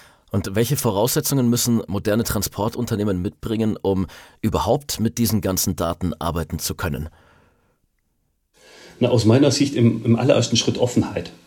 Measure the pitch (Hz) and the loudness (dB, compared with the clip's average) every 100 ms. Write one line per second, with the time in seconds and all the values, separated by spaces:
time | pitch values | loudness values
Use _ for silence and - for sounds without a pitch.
0 | - _ _ 101 101 98 117 143 117 98 | -20 _ _ -4 -2 -2 0 0 0 2
1 | 123 151 - 139 120 120 123 113 - 98 | 2 0 0 0 2 2 2 0 0 -4
2 | 104 107 113 107 - - 107 - 117 107 | 0 0 0 -2 -4 -4 -4 -4 -4 -2
3 | 104 90 92 - 110 110 110 - 95 95 | -2 -2 -4 -6 -6 -2 -2 -2 -2 0
4 | 95 - - _ 107 87 104 123 - - | -2 -8 -20 _ -2 0 2 0 -2 -2
5 | 113 - 110 104 95 92 - 87 85 85 | -2 0 0 0 0 -2 -2 -2 -4 -2
6 | 90 - 82 82 78 80 - - 87 69 | -4 -4 -4 -4 -4 -6 -6 -6 -6 -6
7 | 78 _ _ _ _ _ _ _ _ _ | -10 _ _ _ _ _ _ _ _ _
8 | _ _ _ _ _ _ - - - - | _ _ _ _ _ _ -20 -20 -14 -2
9 | - 120 101 131 143 - 143 - 117 - | 2 4 6 6 6 4 0 4 2 2
10 | 117 117 117 - 117 113 - - - 110 | 2 2 4 2 2 0 0 0 0 0
11 | 101 87 - - | 0 -4 -10 -16